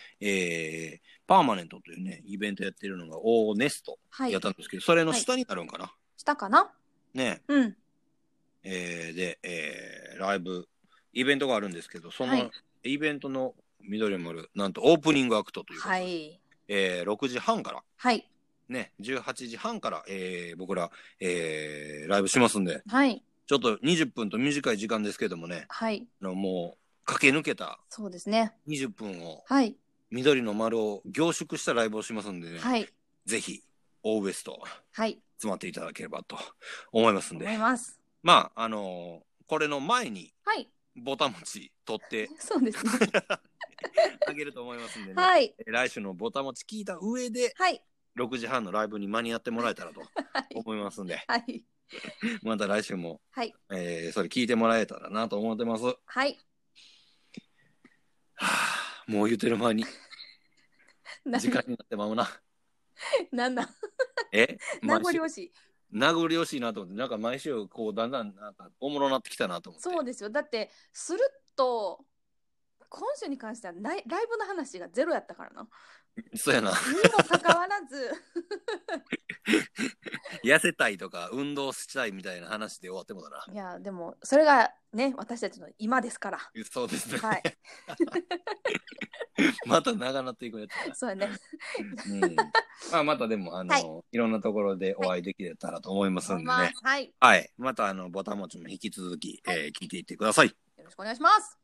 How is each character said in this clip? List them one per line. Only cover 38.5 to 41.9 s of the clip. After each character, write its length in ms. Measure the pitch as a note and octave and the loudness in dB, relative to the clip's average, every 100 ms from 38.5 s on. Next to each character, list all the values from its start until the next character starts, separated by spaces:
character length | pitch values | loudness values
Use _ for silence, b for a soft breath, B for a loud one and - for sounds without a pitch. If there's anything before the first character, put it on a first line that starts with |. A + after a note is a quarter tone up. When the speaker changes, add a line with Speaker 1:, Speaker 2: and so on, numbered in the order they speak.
Speaker 1:
あ、 100 | - | -2
あ 40 | A2+ | -2
の 540 | G#2+ F#2+ F2 F2 E2+ | -2 -4 -8 -10 -14
ー、 240 | _ _ - | _ _ -4
こ 120 | D#3 | 0
れ 100 | D3+ | 0
の 100 | C#3+ | 0
前 300 | D#3 B3 F#3+ | 0 0 0
に、 240 | F#2+ D#2+ _ | -8 -12 _
Speaker 2:
は 100 | G#4 G4 | -2 -2
い。 140 | - _ _ - | -4 _ _ -10
Speaker 1:
ぼ 180 | B2 C3+ | -6 0
た 140 | C#3 | 0
も 60 | F#2+ - | 0 -12
ち 260 | G#2 - _ | -14 -16 _
取 160 | - | -6